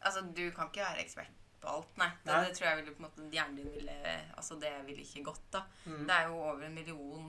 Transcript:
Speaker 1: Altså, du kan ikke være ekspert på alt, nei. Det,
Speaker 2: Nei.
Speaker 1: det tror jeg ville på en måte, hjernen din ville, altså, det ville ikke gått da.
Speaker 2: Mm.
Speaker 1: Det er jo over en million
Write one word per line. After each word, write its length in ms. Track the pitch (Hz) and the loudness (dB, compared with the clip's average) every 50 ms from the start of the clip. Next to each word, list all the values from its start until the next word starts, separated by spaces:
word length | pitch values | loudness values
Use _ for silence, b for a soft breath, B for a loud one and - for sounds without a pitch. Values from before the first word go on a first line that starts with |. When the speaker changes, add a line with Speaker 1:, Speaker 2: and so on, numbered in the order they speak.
| - | 2
Speaker 1:
Altså, 160 | 196 190 190 185 | 2 2 2 -2
du 220 | 175 165 175 175 170 - | -2 -2 0 -2 -2 0
kan 160 | 180 160 156 | -2 -2 -2
ikke 140 | - 208 196 | 0 0 0
være 180 | 180 156 - - | 0 0 -2 -2
ekspert 320 | - - - - - - - - - - - | -4 -6 -10 -10 -10 -12 -20 -20 -20 -16 -8
på 80 | - | -4
alt, 240 | - - 156 170 - - 196 | -2 -2 -2 -4 -4 2 4
nei. 80 | 175 170 - - - | 4 4 4 -2 2
Det, 80 | - | 6
Speaker 2:
Nei. 140 | 151 165 185 | 6 8 8
Speaker 1:
det 60 | 180 180 | 6 2
tror 140 | - 185 165 | 4 6 6
jeg 80 | 156 156 | 6 4
ville 140 | 151 151 147 | 2 -6 -8
på 60 | - 160 | -10 -12
en 40 | 151 | -12
måte, 160 | - 156 156 151 156 | -10 -10 -8 -2 2
hjernen 220 | 160 151 143 139 139 | 2 2 2 -2 -6
din 120 | 143 143 147 | -6 -6 -6
ville, 220 | 147 147 147 147 147 151 170 165 160 151 160 - - | -4 -4 -4 -6 -4 -2 -2 -2 -2 -4 -8 -10 -8
altså, 160 | - - 160 | -8 -8 -6
det 160 | 151 151 151 143 139 139 | -2 -2 -2 -2 -4 -8
ville 160 | 139 139 - 139 | -8 -10 -10 -10
ikke 220 | - - 143 143 | -10 -10 -6 -6
gått 220 | 151 151 - - - | -6 -6 -6 -10 -4
da. 140 | - 190 190 - B B B | -4 -4 -4 -4 B B B
Speaker 2:
Mm. 220 | 170 156 147 147 | -8 -6 -4 2
Speaker 1:
Det 80 | 156 180 | 6 6
er 140 | 170 165 165 | 6 6 4
jo 80 | 165 165 | 0 0
over 240 | 151 156 147 143 151 | 0 0 0 -2 -4
en 140 | 156 160 | -8 -6
million 500 | 160 156 165 160 147 139 143 147 160 160 | -6 -6 -6 -6 -6 -8 -8 -8 -8 -8